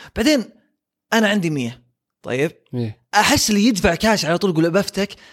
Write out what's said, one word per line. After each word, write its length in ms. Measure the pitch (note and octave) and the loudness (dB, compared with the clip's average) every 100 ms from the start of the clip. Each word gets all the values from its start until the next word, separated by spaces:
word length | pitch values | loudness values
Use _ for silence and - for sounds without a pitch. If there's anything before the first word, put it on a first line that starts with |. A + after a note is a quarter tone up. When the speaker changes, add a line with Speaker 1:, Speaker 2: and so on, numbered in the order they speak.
| - - | -12 -2
Speaker 1:
بعدين 280 | A#3 D4 G3+ - _ _ _ _ - | 0 0 -2 -12 _ _ _ _ -4
أنا 160 | A3 G#3+ | 0 0
عندي 220 | G#3 E3+ | 0 -2
مية، 320 | D3+ A#2 B2 _ _ _ _ | -4 -6 -10 _ _ _ _
طيب؟ 280 | - B2 D#3+ - _ | -8 -4 -4 -6 _
Speaker 2:
إيه. 240 | B2 A2+ - _ | -8 -8 -8 _
Speaker 1:
أحس 360 | G#3 - C#4+ - | 2 4 2 2
اللي 160 | G3+ A3 | 2 2
يدفع 280 | G3 G3 | 2 0
كاش 300 | E3 A3 G#3 | 0 0 0
على 140 | - E3+ | 0 0
طول 120 | G3+ | 0
يقول: 200 | D#3+ E3 | 2 2
"بفتك"، 380 | F3 G3 - G3+ - - | 0 -2 -4 -6 -8 -20